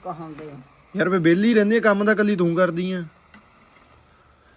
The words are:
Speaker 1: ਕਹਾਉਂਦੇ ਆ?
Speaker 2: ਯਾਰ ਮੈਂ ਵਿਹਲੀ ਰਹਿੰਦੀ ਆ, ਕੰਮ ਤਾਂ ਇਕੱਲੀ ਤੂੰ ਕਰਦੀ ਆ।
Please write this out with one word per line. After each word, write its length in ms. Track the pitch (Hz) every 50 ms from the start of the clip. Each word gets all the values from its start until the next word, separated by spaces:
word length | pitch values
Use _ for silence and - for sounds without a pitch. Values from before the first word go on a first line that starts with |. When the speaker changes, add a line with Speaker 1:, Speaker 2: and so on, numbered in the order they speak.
| -
Speaker 1:
ਕਹਾਉਂਦੇ 480 | 185 165 160 165 160 151 139 156 151
ਆ? 40 | 139 131 123 _ _ _ _ _ -
Speaker 2:
ਯਾਰ 120 | 196 - 180
ਮੈਂ 100 | 190 185
ਵਿਹਲੀ 340 | 160 165 170 190 208 233 240
ਰਹਿੰਦੀ 240 | 220 202 208 226
ਆ, 20 | 226
ਕੰਮ 260 | 220 214 202 196 208
ਤਾਂ 80 | 208 214
ਇਕੱਲੀ 220 | 190 208 208 208
ਤੂੰ 200 | 175 175 170 165
ਕਰਦੀ 360 | 175 185 175 165 170 180 185
ਆ। 120 | 185 180 170 160 _ _ _ _ - - _ _ _ _ _ _ _ _ _ _ _ _ _ _ _ _ _ _ _ _ _ _ _